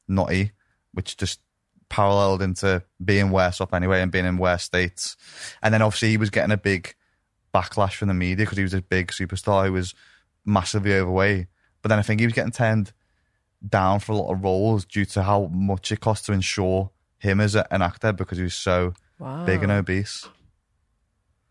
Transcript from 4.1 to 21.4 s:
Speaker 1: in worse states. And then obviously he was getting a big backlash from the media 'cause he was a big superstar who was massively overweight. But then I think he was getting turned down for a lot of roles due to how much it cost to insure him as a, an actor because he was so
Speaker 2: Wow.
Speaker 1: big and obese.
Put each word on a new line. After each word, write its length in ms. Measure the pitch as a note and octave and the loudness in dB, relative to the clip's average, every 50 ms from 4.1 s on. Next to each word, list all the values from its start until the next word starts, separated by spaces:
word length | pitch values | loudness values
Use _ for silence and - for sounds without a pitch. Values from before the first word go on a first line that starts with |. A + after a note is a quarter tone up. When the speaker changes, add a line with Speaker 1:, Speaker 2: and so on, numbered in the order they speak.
| F2 F#2 F2+ | 0 0 0
Speaker 1:
in 100 | F2+ F2+ | 0 0
worse 260 | F2+ F#2 F2+ F2 F2 - | 2 2 2 0 0 -2
states. 520 | - - F2+ F2+ F2 - - - - - - - - - - - - - - | -2 -2 0 0 -2 -4 -8 -10 -10 -12 -14 -20 -20 -20 -18 -16 -16 -6 -2
And 100 | - A2 | 0 2
then 80 | A2 A2 | 4 4
obviously 260 | A2 G#2+ G2+ - A#2 A2 | 4 2 0 0 0 2
he 60 | A2 | 2
was 140 | G#2+ A2 G2+ | 2 0 0
getting 200 | - A2 D2 G2 | 0 0 0 0
a 60 | G#2+ | 0
big 380 | G2+ - G2+ G2 F2 - - - _ _ _ _ _ _ _ _ _ _ _ - | 0 2 0 0 0 -2 -8 -18 _ _ _ _ _ _ _ _ _ _ _ -2
backlash 400 | F#2+ F#2 - - A2 G2 F#2+ - | -2 -2 -2 -2 -2 0 0 -2
from 140 | - G#2+ G2 | -2 -2 0
the 60 | F#2+ | 0
media 300 | F2+ F2+ F2+ F#2 G2 G#2+ | 0 0 0 0 0 -2
'cause 120 | G#2 G2 | -2 -2
he 60 | G2 F#2+ | -2 -2
was 100 | F2+ F#2+ | -2 -2
a 80 | F#2+ | -4
big 300 | F#2 - F#2 F#2 F2+ - | -2 -2 -2 -2 -2 -4
superstar 540 | - - F#2+ E2+ G2 F#2 - G#2+ G2+ F#2+ F#2+ | -6 -8 -6 -6 -8 -4 -2 0 2 2 2
who 60 | F#2+ | 0
was 220 | F#2+ F#2 F2+ F2+ - _ _ _ _ _ _ _ _ _ - | 0 -2 -4 -6 -8 _ _ _ _ _ _ _ _ _ -2
massively 480 | G#2 G#2 F#2+ F2 - - G#2+ G2 G#2 G2 | 0 0 0 0 0 -2 0 2 2 2
overweight. 520 | F#2+ F#2 F2+ F#2 F#2+ G2 G#2 G2+ F#2 F2+ - _ _ _ _ _ _ | 2 2 2 2 2 4 4 2 0 -2 -6 _ _ _ _ _ _
But 60 | - A2 | 0 0
then 80 | A2 G#2 | 2 2
I 40 | |
think 180 | G2+ - G#2+ G#2+ | 2 2 0 2
he 60 | A#2 | 2
was 80 | A#2 A2+ | 0 0
getting 160 | C3 - A#2 | -2 -4 -4
turned 400 | - - A#2+ A2 A2 A2 G2 - - _ _ _ _ _ _ _ _ _ _ _ _ _ - | -2 0 0 2 2 2 0 -2 -8 _ _ _ _ _ _ _ _ _ _ _ _ _ -4
down 340 | G2+ - G2 F#2+ F#2 G2 G#2 | 0 2 2 4 4 2 0
for 120 | - - | 0 -2
a 40 | G#2+ | -2
lot 160 | G2+ - - | -2 -2 -2
of 100 | F#2 F#2 | -2 -2
roles 420 | F#2+ F#2+ F#2 F#2+ G#2 A2+ A2 G2+ F#2 | 0 0 2 2 2 2 2 0 -2
due 200 | - - G#2 G2 | -2 -2 -2 -2
to 160 | - - G2+ | 0 0 0
how 240 | F#2 G2+ G#2 G2+ G2 D#2 | 2 2 2 2 0 -2
much 400 | E2+ F#2 G2 G2 G2 F2+ - - | -2 -2 0 0 -2 -2 -4 -6
it 80 | G#2+ - | -6 -2
cost 260 | - A2 G#2 - - | 0 -2 -2 -2 -2
to 60 | - | -2
insure 580 | G#2 F#2+ F#2 - - G#2 F#2+ F#2 F#2+ F#2+ F#2+ G2 _ _ _ _ _ _ | -2 0 0 -2 -2 0 0 0 0 0 -2 -4 _ _ _ _ _ _
him 220 | - G2+ F#2+ G2+ | 0 0 2 2
as 140 | G#2+ G#2 G2+ | 2 2 2
a, 120 | G#2+ - - | 0 0 0
an 80 | - G2 | 0 0
actor 320 | F2+ F2+ - - - A2 | 0 0 -2 -2 -2 -2
because 260 | G2+ F2+ F#2+ - F2+ F2 | -2 -2 -6 -6 -4 -4
he 60 | F2+ | -4
was 100 | F2 - | -4 -6
so 380 | - - G2 F2+ F2+ F2+ F2+ F2+ - _ _ _ - | -4 -2 0 0 2 0 -2 -4 -8 _ _ _ -16
Speaker 2:
Wow. 260 | - B2+ C3+ D#3+ F3 | -14 -12 -10 -4 -2
Speaker 1:
big 160 | - - - | 0 0 2
and 80 | G2 G2 | 2 2
obese. 540 | G2+ G2+ F2+ - F#2 G2 G2+ - - - - - - _ _ _ _ _ _ _ _ _ _ _ _ _ _ _ _ _ _ _ _ _ | 0 0 0 0 -2 -2 -4 -6 -10 -14 -16 -18 -20 _ _ _ _ _ _ _ _ _ _ _ _ _ _ _ _ _ _ _ _ _